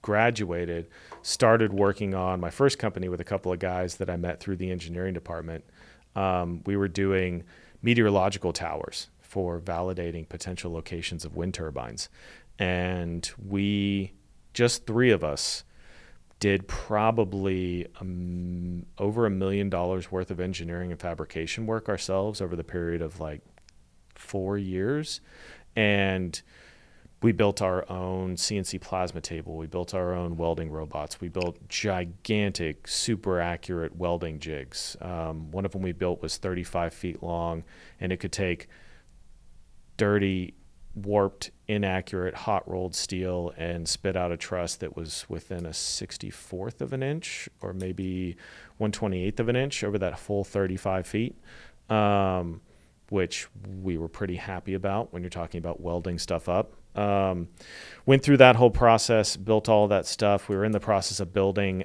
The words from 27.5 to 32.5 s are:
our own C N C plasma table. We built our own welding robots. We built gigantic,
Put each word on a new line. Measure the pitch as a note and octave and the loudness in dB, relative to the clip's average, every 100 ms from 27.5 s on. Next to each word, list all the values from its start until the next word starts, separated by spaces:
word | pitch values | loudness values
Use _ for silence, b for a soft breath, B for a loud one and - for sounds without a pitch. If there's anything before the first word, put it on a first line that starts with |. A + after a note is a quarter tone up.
| - | 4
our | F#2+ F#2 - | 2 0 -2
own | F#2 F#2 F#2 F#2 F2 | -4 -4 -2 -4 -4
C | - G#2 | -2 -2
N | |
C | F#2 F#2+ | -4 -8
plasma | - F#2 F2+ F2 | -4 -2 -2 -4
table. | - D#2+ D#2+ D#2+ | -8 -8 -8 -8
We | D#2 | -6
built | F2+ F2 | -6 -4
our | F#2 F2+ | -2 0
own | F2+ F2 E2 | -2 -2 -2
welding | E2 E2 D#2+ | 0 0 -4
robots. | D#2 D2+ D2+ D2+ - | -6 -8 -8 -8 -8
We | F2 | -6
built | F2+ F2 - - | -4 -4 -4 -8
gigantic, | - G#2+ F2+ F2 F2 - G#2 G2+ | -4 -2 -2 -4 -6 0 2 2